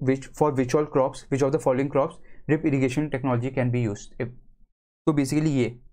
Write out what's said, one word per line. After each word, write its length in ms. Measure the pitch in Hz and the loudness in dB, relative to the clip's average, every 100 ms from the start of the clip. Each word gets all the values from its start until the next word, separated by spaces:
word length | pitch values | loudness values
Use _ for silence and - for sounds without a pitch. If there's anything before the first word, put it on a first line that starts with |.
which, 200 | 127 135 - | 0 0 -4
for 220 | - 151 | 0 2
which 180 | 131 123 | 2 2
all 140 | 151 | 0
crops, 340 | 147 143 131 - - | 2 0 0 -2 -4
which 80 | 135 | 0
of 80 | 135 | 2
the 80 | 147 | 2
following 300 | 139 127 139 | 2 0 0
crops 240 | 139 160 - - - - | 0 -2 -4 -18 -10 -2
drip 160 | 156 160 | 0 2
irrigation 460 | 135 131 139 151 135 | 2 2 0 -2 -2
technology 420 | 131 120 131 131 | -2 -2 -2 -2
can 140 | 123 | 0
be 160 | 123 113 | 0 -2
used। 420 | 101 - - 123 - - - _ _ _ _ - | -4 -8 -8 -8 -10 -20 -20 _ _ _ _ 0
तो 80 | |
basically 340 | 147 127 147 156 | 0 0 0 2
ये 320 | 135 113 - - | 2 0 -2 -18